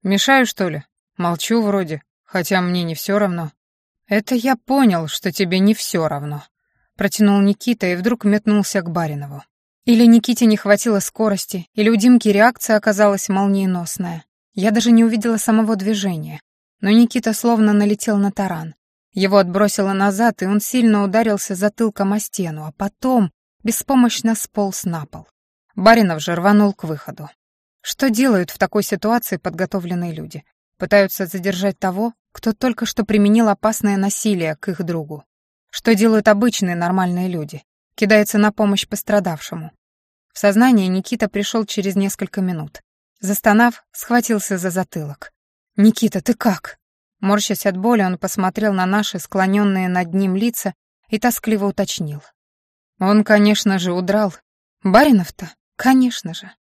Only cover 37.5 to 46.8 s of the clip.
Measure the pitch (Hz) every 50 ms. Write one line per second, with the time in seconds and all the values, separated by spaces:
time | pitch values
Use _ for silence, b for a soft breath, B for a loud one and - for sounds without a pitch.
37.5 | - 143 _ _ _ _ _ _ _ - 214 196 214 214 208 - - 208 208 214
38.5 | 208 - 214 202 202 196 - _ - - - - 208 208 180 180 160 147 - -
39.5 | - 165 156 165 _ _ _ _ _ _ _ _ _ _ _ _ _ - - 202
40.5 | 196 214 247 262 247 208 190 185 185 190 190 - 247 - 220 202 - 202 202 -
41.5 | - 226 220 - - 214 185 196 185 196 196 196 - - 196 - - 202 190 185
42.5 | 175 156 151 147 _ - _ _ _ _ _ _ _ _ - 185 202 - - 220
43.5 | 202 220 240 240 233 - _ _ _ - - - 233 240 226 - 226 208 - -
44.5 | 196 180 175 185 170 190 180 _ - 165 151 147 143 _ - - _ _ _ _
45.5 | _ _ _ _ _ - 202 220 220 - 233 208 - 190 - - 233 _ - 233
46.5 | 185 - - - - _